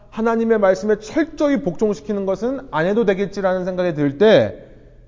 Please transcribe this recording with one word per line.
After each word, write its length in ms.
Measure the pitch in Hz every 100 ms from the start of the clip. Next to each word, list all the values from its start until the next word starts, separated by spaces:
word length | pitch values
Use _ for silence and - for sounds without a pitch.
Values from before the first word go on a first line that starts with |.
| -
하나님의 480 | - 226 226 226 220
말씀에 400 | 196 185 208 208
철저히 640 | - 302 311 - 294 269
복종시키는 640 | 175 165 214 202 - 202 190
것은 420 | 185 226 269 -
안 140 | 151 175
해도 200 | 208 202
되겠지라는 600 | 185 196 196 190 185 180
생각이 280 | 180 180 151
들 220 | 143 139
때, 480 | 214 175 104 - - - - -